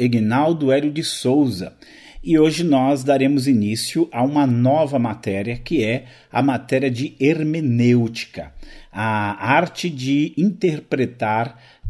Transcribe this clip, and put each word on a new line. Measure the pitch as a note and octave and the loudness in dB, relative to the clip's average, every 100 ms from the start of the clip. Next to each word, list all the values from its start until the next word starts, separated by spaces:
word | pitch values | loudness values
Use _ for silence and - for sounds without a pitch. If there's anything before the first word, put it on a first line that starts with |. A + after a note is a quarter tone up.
Egnaldo | B2 A#2 G#2+ B2 D#3 E3+ C#3 | 0 2 2 2 2 0 2
Hélio | C3+ D3 | 2 0
de | D3 | -4
Souza. | D#3+ - D3+ D3 C#3 F#2+ F2 - - - - - | -6 -4 0 2 2 -2 -8 -14 -20 -20 -20 -12
E | - D#3+ | 0 4
hoje | D#3 D#3 | 4 2
nós | E3+ C#3 C3 C#3 | 2 2 2 2
daremos | C3 C3+ C3+ C#3+ C3 | 2 2 2 2 2
início | B2 G#2 A2 - E3 E3 | 2 2 -2 -4 -2 -2
a | A#2+ | 0
uma | C3 D3 C#3 | 0 2 2
nova | A#2+ B2+ D3 D3+ C#3 | 2 2 2 2 0
matéria, | A#2 G#2 - G2 G#2 A#2+ | -2 -4 -4 -4 -4 -8
que | - D#3+ | -4 -2
é | G#2+ A#2+ - - _ | 0 -2 -6 -20 _
a | - | -2
matéria | C3+ B2 - C3 C3+ | 0 0 -2 -2 0
de | A#2+ D3+ - | -2 -6 -2
hermenêutica, | C3+ D#3+ D#3 D#3+ D3+ A#2+ A#2+ B2 A2+ A#2 - - C#2+ - - - - | 0 0 -2 -2 0 2 4 4 2 -4 -12 -14 -14 -16 -20 -20 -14
a | F#2+ A2 G#2+ G#2 G#2 G#2 | -6 -2 -2 -4 -4 0
arte | C#3+ E3+ - F3 | 2 2 -2 -8
de | C#3+ B2+ C#3+ D3+ - | -6 -2 0 0 0
interpretar | F#3+ F3+ F#3 D3+ - C#3 B2 - G#3+ A3 B2+ - - _ - | -2 0 -2 -2 -4 -2 -2 -4 -2 -2 -4 -8 -20 _ -6